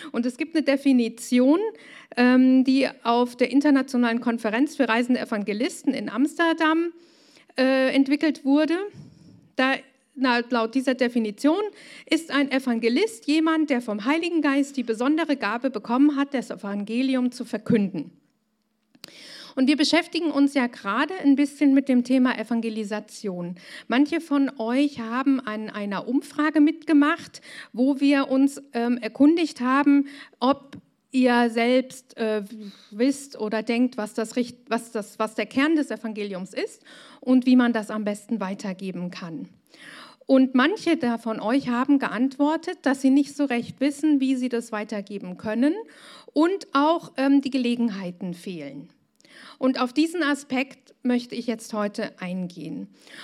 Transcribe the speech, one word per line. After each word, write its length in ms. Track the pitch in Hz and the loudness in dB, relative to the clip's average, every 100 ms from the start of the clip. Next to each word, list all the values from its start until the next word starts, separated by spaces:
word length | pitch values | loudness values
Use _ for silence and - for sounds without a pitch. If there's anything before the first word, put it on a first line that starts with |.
| 302 | -10
Und 140 | - 247 | -6 -4
es 100 | 247 | -6
gibt 180 | 320 | -4
eine 100 | 320 | -2
Definition, 960 | 277 277 277 254 226 233 - 247 254 330 440 440 - - - - | 0 2 4 2 2 -4 -2 2 4 4 0 -6 -16 -20 -8 2
ähm, 480 | 247 254 254 262 254 | 4 6 6 6 4
die 240 | 262 262 - | 2 0 -2
auf 340 | 226 240 247 - | -2 0 0 -2
der 140 | 254 | 0
Internationalen 680 | 277 302 277 269 247 240 233 | 2 4 2 2 0 0 0
Konferenz 560 | 240 233 220 220 294 - | -2 -4 -2 -2 -2 0
für 140 | 233 | 0
reisende 320 | 226 240 247 | 0 0 -2
Evangelisten 720 | 220 214 202 208 285 - - | -2 -6 -4 -4 -4 -4 -4
in 160 | - 208 | -4 -6
Amsterdam, 840 | 208 294 - 330 330 311 320 339 - - _ _ _ _ - | -2 -2 0 0 2 2 0 -2 -8 -18 _ _ _ _ -2
äh, 380 | 262 262 262 277 | 0 2 2 2
entwickelt 480 | 269 294 320 - | 2 2 0 -2
wurde. 340 | 269 285 311 339 403 - - _ - - _ - | 0 2 2 -2 -6 -12 -20 _ -20 -20 _ -2
Da, 200 | 262 269 - _ _ - | 0 -2 -6 _ _ -4
na, 260 | 262 240 240 | 0 0 0
laut 260 | 247 226 269 | -2 0 -2
dieser 200 | 262 254 | -2 0
Definition 680 | 247 247 220 208 285 359 427 - - - - | 0 0 -4 0 0 0 -2 -8 -20 -20 -4
ist 220 | 311 330 | -4 0
ein 200 | 269 277 | -2 0
Evangelist 760 | 262 262 233 233 254 440 - - | -2 -2 -2 0 2 0 -2 -2
jemand, 440 | 311 320 320 294 | 2 2 2 0
der 120 | 240 | -2
vom 240 | 240 208 214 | -2 -4 0
Heiligen 360 | 320 339 339 | 0 0 0
Geist 360 | 285 269 277 - | 2 2 0 -4
die 60 | |
besondere 540 | 220 220 254 311 320 285 | -4 -2 0 0 0 -2
Gabe 320 | 202 233 262 | -2 -4 -4
bekommen 460 | - - 240 294 277 | -6 -2 2 4 2
hat, 180 | 277 | -2
das 160 | 262 226 | -4 -6
Evangelium 840 | - 202 202 202 233 262 262 247 | -10 -8 -8 -4 -2 0 0 -2
zu 140 | - 233 | -4 -8
verkünden. 680 | 208 - 226 196 165 - - _ _ _ _ _ _ _ _ - - - - - - | -6 0 2 2 -4 -10 -16 _ _ _ _ _ _ _ _ -20 -20 -20 -20 -12 -2
Und 120 | 262 | 2
wir 100 | 294 | 2
beschäftigen 540 | 302 320 330 339 330 | 2 0 0 -4 -2
uns 220 | 277 285 | 2 2
ja 140 | 285 240 | 2 -2
gerade 460 | - 202 220 302 370 | -4 -6 -4 -4 0
ein 140 | 285 269 | 2 4
bisschen 360 | 285 - 294 | 2 2 4
mit 140 | 277 269 | 4 4
dem 160 | 247 | 0
Thema 340 | 240 262 254 220 | 2 2 2 0
Evangelisation. 1160 | 220 233 226 220 208 214 214 - 208 180 175 175 - - - | -4 -4 -4 -6 -6 -8 -10 -10 -8 -8 -8 -12 -16 -18 -2
Manche 320 | 247 294 330 | 2 2 0
von 320 | 330 285 269 - | 0 0 0 -2
euch 420 | 226 254 294 269 | -2 0 0 -2
haben 400 | 226 240 269 262 | -6 -4 0 0
an 300 | - 214 214 | -2 -8 -8
einer 400 | 208 202 190 - | -8 -6 -6 -2
Umfrage 500 | 269 - - 302 311 | -2 -2 -2 0 4
mitgemacht, 840 | 302 320 - 302 294 330 - - - - - | 4 2 2 4 4 2 -6 -20 -20 -20 -12
wo 300 | 208 262 269 | -2 0 2
wir 260 | 277 285 277 | 2 2 2
uns, 320 | 269 277 277 - | 2 2 0 -8
ähm, 240 | 233 233 240 | -4 -2 -2
erkundigt 640 | 220 226 294 339 320 - | -4 4 4 6 0 -2
haben, 480 | 247 269 285 285 277 - - _ | 0 2 4 4 2 -6 -20 _
ob 340 | 254 277 - - - _ _ 262 | 0 0 -4 -20 -20 _ _ 0
ihr 340 | 254 240 240 | 4 4 2
selbst, 680 | 226 233 254 254 - - - | 2 2 2 0 -8 -18 -6
äh, 260 | 220 214 196 220 202 - _ | -4 -2 -6 -12 -18 -20 _
wisst 480 | 208 262 277 - - | -2 -2 -2 -8 -10
oder 240 | 214 220 | -6 -4
denkt, 320 | 220 233 254 233 | -2 0 0 -2
was 180 | 208 | -8
das 220 | - 220 254 | -6 -4 -4
richt-, 340 | 240 - - | -6 -8 -6
was 220 | 226 - | -6 -4
das, 260 | 220 202 - | -8 -10 -6
was 160 | 220 | -4
der 120 | 220 208 | -4 -4
Kern 320 | 269 294 320 | 0 2 2
des 120 | 269 | 0
Evangeliums 640 | - 226 214 202 185 185 | -6 -8 -8 -8 -8 -10
ist 300 | - 403 - - - - - | -8 -10 -12 -20 -20 -20 -8
und 240 | - 254 254 | 2 2 6
wie 100 | 254 | 6
man 160 | 240 | 6
das 180 | 226 208 | 2 -4
am 140 | 214 | -6
besten 380 | 208 208 - 226 | -6 -6 -6 -6
weitergeben 720 | 190 196 202 185 190 175 175 | -4 -6 -8 -8 -8 -8 -8
kann. 360 | - 175 156 180 _ _ - - - - - - | -10 -12 -12 -14 _ _ -20 -20 -20 -20 -14 2
Und 280 | 269 262 254 | 4 6 4
manche 420 | 285 440 - 330 | 2 2 0 0
da 200 | 240 226 | 0 -4
von 220 | 233 220 | -6 -4
euch 300 | 208 269 254 | -2 0 0
haben 300 | 240 269 277 | -2 2 2
geantwortet, 800 | 247 202 262 269 285 320 320 349 | 2 -2 -2 0 0 0 -4 -4
dass 200 | 269 269 | -2 0
sie 100 | 269 | 4
nicht 240 | 269 277 - | 4 2 -2
so 100 | 277 | -2
recht 340 | 240 233 - | -2 -6 -4
wissen, 400 | 277 285 311 285 | -2 0 0 2
wie 160 | 262 262 | 2 0
sie 140 | 247 | -2
das 220 | 233 240 | -4 -6
weitergeben 680 | - - 214 196 202 185 180 | -8 -6 -8 -8 -12 -12 -10
können 360 | 220 220 285 392 453 - - - - | -6 0 2 0 -6 -18 -20 -20 -4
und 340 | - 339 392 - | 0 2 0 -2
auch, 400 | 277 294 330 - - | 2 2 2 -2 -2
ähm, 260 | 269 277 | 4 4
die 100 | 277 | 4
Gelegenheiten 800 | 262 240 240 233 196 180 180 185 | -2 0 0 -2 -4 -8 -8 -10
fehlen. 560 | 170 - 175 139 147 175 _ _ _ _ - - - | -10 -10 -12 -12 -14 -18 _ _ _ _ -20 -20 -2
Und 220 | 262 262 | -2 0
auf 140 | 247 | 0
diesen 280 | 302 330 349 | 0 0 0
Aspekt 720 | 285 285 - 262 269 - _ _ | 0 -2 -2 -4 -4 -8 _ _
möchte 320 | 247 247 240 240 | -2 -2 -2 -8
ich 120 | 233 | -6
jetzt 260 | 226 - | -8 -6
heute 460 | 220 208 208 220 - | -4 -4 -4 -8 -8
eingehen. 680 | 185 185 175 175 - - 196 _ - - | -8 -6 -8 -10 -12 -12 -12 _ -20 -20